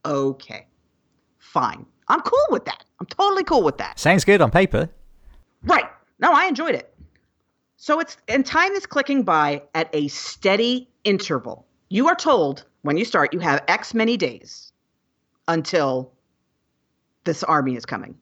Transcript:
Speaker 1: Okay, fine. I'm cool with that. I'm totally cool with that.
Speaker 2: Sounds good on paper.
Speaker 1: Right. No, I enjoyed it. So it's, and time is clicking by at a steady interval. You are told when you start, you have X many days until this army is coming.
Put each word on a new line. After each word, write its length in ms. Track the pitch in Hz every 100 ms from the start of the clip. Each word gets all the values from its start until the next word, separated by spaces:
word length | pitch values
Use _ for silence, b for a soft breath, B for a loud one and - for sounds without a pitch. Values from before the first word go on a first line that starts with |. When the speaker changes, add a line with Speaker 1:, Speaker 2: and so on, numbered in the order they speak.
Speaker 1:
Okay, 640 | 156 143 135 135 - 110 _ _ _ _ _ _ _ _
fine. 460 | _ - 120 - - _ -
I'm 140 | 311
cool 260 | - 523 605
with 140 | - -
that. 180 | - - _
I'm 60 | 190
totally 360 | - 202 202
cool 200 | 349 240
with 140 | 156 -
that. 200 | 87 -
Speaker 2:
Sounds 260 | 147 190
good 160 | - 196
on 120 | 135
paper. 360 | 165 190 104 160 - - - - - _ _
Speaker 1:
Right. 200 | - 339 - - _ _
No, 120 | 269
I 120 | 302 370
enjoyed 300 | 269 320 156
it. 180 | - _ - _ _ _ _ _ _ _
So 220 | - 302
it's, 160 | 320 - -
and 180 | 262 269
time 260 | 320 381
is 140 | 392 -
clicking 380 | 285 277 277
by 380 | 185 160 147 143 -
at 160 | 160 165
a 140 | 151 143
steady 800 | - - - 196 202 233 254 254 _
interval. 640 | 214 196 - 139 117 - _ _ _
You 160 | 190 285
are 80 | 359
told 480 | 330 247 147 135 - _
when 140 | 147 156
you 80 |
start, 300 | 226 - 147
you 60 | 180
have 220 | 170 143 -
X 240 | 196 -
many 240 | 226 220 240
days 560 | 151 117 - - - _ _ _ _ _ _ _ -
until 640 | 165 - 175 139 127 127 _ _ _ _ _ _ _ _ _ _ _
this 180 | - 156
army 320 | - 156 131 120
is 80 |
coming. 320 | - 107 - -